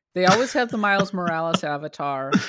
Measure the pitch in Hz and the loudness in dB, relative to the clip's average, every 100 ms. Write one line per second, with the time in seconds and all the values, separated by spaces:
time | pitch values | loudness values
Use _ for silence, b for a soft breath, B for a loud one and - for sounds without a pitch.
0 | _ 180 185 214 262 294 240 226 208 196 | _ 2 4 4 2 0 -2 0 2 2
1 | 196 190 175 160 165 165 151 143 151 - | 0 -2 -2 -2 -2 -2 -2 -4 -6 -6
2 | 143 135 135 185 | -4 -4 0 -2